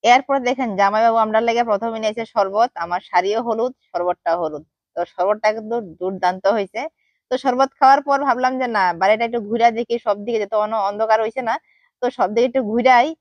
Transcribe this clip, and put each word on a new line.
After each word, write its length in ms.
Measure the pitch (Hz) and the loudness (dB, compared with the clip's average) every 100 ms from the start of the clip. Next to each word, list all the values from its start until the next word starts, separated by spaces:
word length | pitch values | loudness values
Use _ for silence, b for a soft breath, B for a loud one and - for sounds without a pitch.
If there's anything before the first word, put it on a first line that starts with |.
এরপর 320 | 220 247 277 277 240 | 6 4 4 -2 0
দেখেন 200 | 254 247 190 | -2 -4 0
জামাইবাবু 420 | 196 214 233 226 | 2 4 2 2
আমরা 160 | 220 214 | 2 2
লেগে 220 | 233 233 | 2 0
প্রথমে 340 | 233 202 226 226 | 0 0 -2 -4
নিয়েছে 200 | 220 220 220 | -4 -4 -6
শরবত, 440 | 226 196 202 240 | -2 0 0 0
আমার 260 | - 220 175 - | -2 -6 -6 -2
শাড়িও 320 | 180 185 220 | -2 0 -2
হলুদ, 300 | 240 226 247 262 _ | -2 -2 -2 -6 _
শরবতটাও 480 | 175 175 175 - 170 | -4 -4 -2 -2 -2
হলুদ। 220 | 160 151 156 _ _ - | -2 -6 -14 _ _ -8
তো 40 | 175 | -8
শরবতটা 360 | - 185 214 220 220 | -2 -2 0 -2 -4
কিন্তু 200 | 214 240 202 - | -6 -8 -8 -8
দুর্দান্ত 440 | 185 190 180 185 196 220 | -6 -2 -2 0 0 0
হয়েছে। 240 | 196 214 302 _ _ _ _ | -4 -8 -10 _ _ _ _
তো 40 | 254 | -4
শরবত 280 | 277 247 269 _ | -2 0 0 _
খাওয়ার 220 | 262 277 | 4 4
পর 160 | 285 277 277 | 2 0 0
ভাবলাম 260 | 240 254 262 | 0 0 -2
যে 80 | 254 220 | -2 0
না, 80 | 180 | 0
বাড়িটা 320 | 170 190 220 233 | 2 2 2 0
একটু 120 | 240 208 | -4 -4
ঘুরে 200 | 226 233 226 | 2 2 2
দেখি, 160 | 240 233 - | -4 -4 -2
সব 100 | 202 | -4
দিকে 160 | 208 226 | -2 -4
যত 140 | 202 | -2
অন-, 300 | 214 214 220 202 | -2 -2 -2 -4
অন্ধকার 300 | 208 220 220 | -2 0 2
হয়েছে 220 | 226 269 | 0 -4
না, 120 | 240 277 _ _ _ _ | -4 -6 _ _ _ _
তো 20 | 247 | -6
সব 180 | - 196 | -2 -2
দিকে 120 | 214 247 | 2 0
একটু 120 | 262 214 | 0 -2
ঘুরাই। 380 | 226 240 247 277 320 | 0 4 4 4 -2